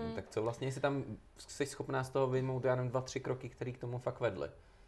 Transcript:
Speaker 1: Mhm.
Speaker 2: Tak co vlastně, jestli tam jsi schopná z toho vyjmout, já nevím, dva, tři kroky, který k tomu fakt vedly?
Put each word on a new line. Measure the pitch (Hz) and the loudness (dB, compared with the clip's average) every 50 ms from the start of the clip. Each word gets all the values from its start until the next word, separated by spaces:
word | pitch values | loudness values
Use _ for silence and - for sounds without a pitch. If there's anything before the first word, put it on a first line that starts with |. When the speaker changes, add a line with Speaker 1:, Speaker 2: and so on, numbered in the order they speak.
| - | -4
Speaker 1:
Mhm. | 82 - | -4 -4
Speaker 2:
Tak | 98 - - | -4 -6 -4
co | - 110 107 | -2 0 0
vlastně, | 117 117 - 131 | 0 0 0 -2
jestli | 135 131 131 | -2 -2 2
tam | - 139 139 139 - - 107 - - - - - | 2 2 2 0 -2 -4 -8 -10 -12 -16 -20 -18
jsi | - - - - 147 | -16 -8 -2 -2 -2
schopná | 143 - - - - 135 131 127 | -2 -2 -6 -4 -2 0 0 0
z | 131 | 2
toho | - 139 135 | 2 4 4
vyjmout, | 127 131 131 131 131 131 131 127 | 4 4 4 2 2 2 2 4
já | 131 127 | 4 4
nevím, | 127 123 123 | 4 4 2
dva, | 117 131 | 2 0
tři | 127 - - 131 | 0 0 -4 -4
kroky, | - 131 131 131 - 131 | 0 0 -2 -2 -4 -8
který | - - 120 127 123 | -8 -6 -6 -6 -6
k | - | -4
tomu | - 120 123 120 | -4 -4 -4 -2
fakt | - 127 - - | -2 -2 -2 2
vedly? | 123 113 95 80 69 - - - - - - - - | 2 2 2 2 -4 -4 -6 -10 -20 -20 -20 -20 -20